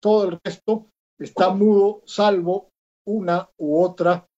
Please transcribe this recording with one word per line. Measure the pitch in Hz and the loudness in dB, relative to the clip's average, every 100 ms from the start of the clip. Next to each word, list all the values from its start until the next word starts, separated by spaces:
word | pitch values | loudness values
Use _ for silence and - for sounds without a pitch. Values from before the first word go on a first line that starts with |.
Todo | 208 214 196 | 2 2 2
el | 170 | -4
resto | - 175 - 220 - _ _ _ | -12 -10 -4 -4 -6 _ _ _
está | - - 185 | -14 -2 0
mudo, | 196 214 202 196 208 _ | 2 2 4 2 -2 _
salvo | - 208 196 175 180 - _ _ _ - | -2 0 0 -2 -6 -6 _ _ _ -8
una | 214 180 175 185 _ | -6 -2 -4 -4 _
u | 151 151 | -2 0
otra | 180 180 170 180 _ | 0 0 -2 -2 _